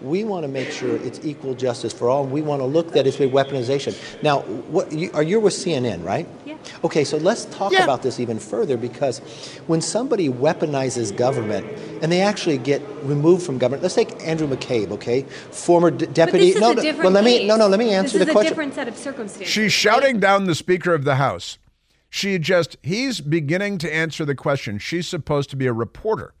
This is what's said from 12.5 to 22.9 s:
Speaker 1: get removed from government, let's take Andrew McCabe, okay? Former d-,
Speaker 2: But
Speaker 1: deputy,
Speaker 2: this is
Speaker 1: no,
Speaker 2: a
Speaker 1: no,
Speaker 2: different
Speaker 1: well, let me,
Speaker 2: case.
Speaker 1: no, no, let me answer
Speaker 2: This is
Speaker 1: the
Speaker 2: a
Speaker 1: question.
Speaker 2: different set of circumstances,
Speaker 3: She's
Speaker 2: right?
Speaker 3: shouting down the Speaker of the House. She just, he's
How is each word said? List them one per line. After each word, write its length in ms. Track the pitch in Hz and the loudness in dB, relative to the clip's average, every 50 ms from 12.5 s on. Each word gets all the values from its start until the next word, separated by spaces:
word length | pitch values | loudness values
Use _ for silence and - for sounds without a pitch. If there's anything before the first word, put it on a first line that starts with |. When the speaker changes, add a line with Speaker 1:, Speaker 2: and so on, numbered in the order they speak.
| 147 | -2
Speaker 1:
get 240 | 127 127 143 139 - 143 - - - | 0 0 0 -2 -2 -2 -8 -12 -8
removed 420 | 139 135 147 143 147 165 185 170 170 | -4 -4 -2 2 4 6 4 4 2
from 140 | 147 131 123 | -2 -2 0
government, 240 | 123 120 135 131 | 0 0 0 0
let's 120 | 170 185 - | -2 0 0
take 320 | 240 220 - - - - | 0 -2 -2 -4 -8 -6
Andrew 220 | 165 165 156 160 139 | -4 -2 -2 -2 -2
McCabe, 420 | 131 131 - - 127 113 101 90 | -2 -4 -2 -2 -2 -2 0 -2
okay? 320 | 104 101 - 120 120 131 | -4 -6 -2 -2 0 0
Former 680 | 135 - - - - - - - - - 175 170 175 165 | -2 -4 -10 -16 -16 -16 -14 -2 2 4 6 6 6 4
d-, 160 | 139 127 160 | 4 2 -2
Speaker 2:
But 80 | - 135 | 0 2
Speaker 1:
deputy, 320 | 165 165 349 - - 185 | 4 4 4 6 6 6
Speaker 2:
this 80 | 180 190 | 6 6
is 40 | 208 | 6
Speaker 1:
no, 80 | 220 240 | 4 4
Speaker 2:
a 40 | - | 4
Speaker 1:
no, 80 | 233 | 4
Speaker 2:
different 220 | - 311 277 285 185 | 2 0 0 2 4
Speaker 1:
well, 80 | 185 | 4
let 120 | 190 202 214 | 6 6 6
me, 140 | 247 240 - | 6 4 4
Speaker 2:
case. 80 | 196 208 | 4 4
Speaker 1:
no, 80 | 220 | 4
no, 120 | 226 214 196 | 6 6 6
let 100 | 190 208 | 4 4
me 140 | 247 226 | 2 2
answer 260 | 196 190 196 269 - - | 2 2 0 2 2 2
Speaker 2:
This 40 | |
is 40 | 277 | 2
Speaker 1:
the 40 | 311 | 4
Speaker 2:
a 20 | |
Speaker 1:
question. 180 | 311 311 320 320 | 4 4 4 4
Speaker 2:
different 240 | - 320 294 277 - | 0 -2 -4 -6 -6
set 140 | 294 262 233 | -8 -8 -8
of 80 | 208 | -10
circumstances, 560 | - - 277 262 - 214 196 - 202 208 - | -10 -10 -12 -10 -10 -12 -12 -12 -10 -8 -4
Speaker 3:
She's 120 | - 208 220 | -2 0 0
Speaker 2:
right? 80 | 190 | 2
Speaker 3:
shouting 460 | - - - 208 220 262 277 269 247 202 | 2 2 4 4 4 6 4 4 4 4
down 280 | 196 196 196 196 196 | 4 4 4 4 2
the 80 | 180 156 | 2 0
Speaker 400 | - - - 185 175 151 180 170 | 0 0 0 0 0 2 2 0
of 100 | 151 131 | 2 2
the 120 | 143 135 | 2 2
House. 420 | 131 139 120 92 85 - - - - _ _ _ _ _ _ _ _ _ _ | 2 2 0 0 -4 -8 -12 -14 -16 _ _ _ _ _ _ _ _ _ _
She 300 | - - 196 202 190 180 | -8 -4 -2 -2 -2 0
just, 400 | 147 156 190 175 160 - - - | 2 2 2 2 2 0 -6 -10
he's 380 | - 135 | -6 -4